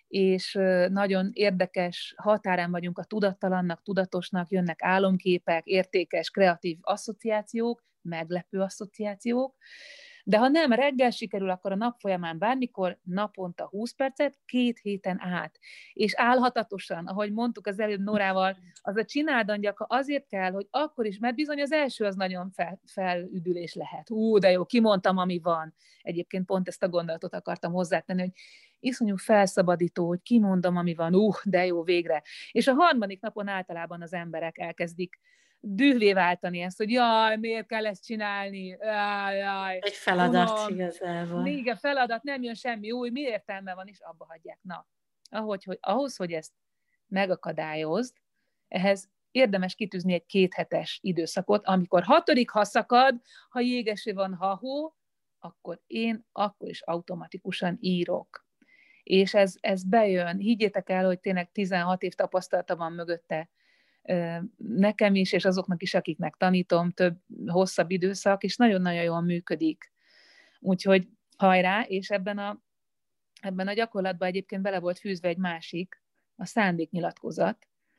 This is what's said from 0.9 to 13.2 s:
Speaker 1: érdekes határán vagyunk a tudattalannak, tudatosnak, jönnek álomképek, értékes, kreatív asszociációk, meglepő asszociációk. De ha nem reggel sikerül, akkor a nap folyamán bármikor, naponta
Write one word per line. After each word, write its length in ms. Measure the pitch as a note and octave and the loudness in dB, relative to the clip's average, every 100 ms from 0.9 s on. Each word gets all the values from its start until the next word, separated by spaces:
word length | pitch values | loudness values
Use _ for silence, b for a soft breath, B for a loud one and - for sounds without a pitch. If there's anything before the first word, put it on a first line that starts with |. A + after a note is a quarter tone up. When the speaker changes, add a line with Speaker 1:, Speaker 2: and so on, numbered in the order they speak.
| G3 G3+ F#3+ F#3+ | 2 2 2 0
Speaker 1:
érdekes 800 | - G#3 F#3 F3+ F#3+ F3 - - - | 0 0 2 0 0 -4 -4 -12 -4
határán 540 | G#3 G#3 G3 F3+ F3 | 0 2 2 0 0
vagyunk 260 | F3 F3 F3 | -4 -4 -8
a 60 | |
tudattalannak, 800 | F#3 G#3+ G3+ F#3 F#3 F#3 F3+ E3 | -6 0 0 0 0 0 0 -4
tudatosnak, 680 | - F#3+ F#3 F#3 E3+ F#3 F3 | -4 -2 -2 -4 -4 -4 0
jönnek 340 | F#3+ F3 D#3+ | 0 0 0
álomképek, 840 | F3+ F#3+ F#3+ F#3 F#3 F3 - E3 - | 2 4 4 2 2 0 0 -2 2
értékes, 640 | F#3+ F#3 F#3 E3+ E3+ D#3+ | 0 2 0 0 -4 -4
kreatív 480 | - F#3+ E3+ F3+ E3 | 4 4 4 -2 -4
asszociációk, 1040 | - G3+ - G#3 A3+ G#3+ G#3 A#3 A#3 A#3 _ _ | -4 -4 -6 -8 -4 -4 -4 -4 -4 -4 _ _
meglepő 580 | E3+ E3 E3 F3 - G3 | -10 -8 -6 -6 -6 -4
asszociációk. 960 | F#3+ - G3+ - G#3 G3+ A#3+ A#3+ C4 - B B B B B B - | -4 -6 -14 -8 -8 -6 -2 -2 -2 -8 B B B B B B 2
De 120 | G#3 | 4
ha 100 | B3+ | 6
nem 240 | D#4 D4+ | 6 4
reggel 380 | A3+ C#4+ C4 B3 | 4 2 4 2
sikerül, 400 | - G#3+ G3+ F#3+ | 2 -6 -4 -4
akkor 220 | F#3 G3 | -4 -4
a 40 | G3 | -2
nap 240 | A#3+ A#3+ | -2 -4
folyamán 380 | G3 F#3 E3+ D#3+ | -2 -2 -4 -2
bármikor, 640 | G#3 C4 B3 - F#3 - | 0 0 -4 -2 -4 -4
naponta 640 | F#3 F#3 | -6 -4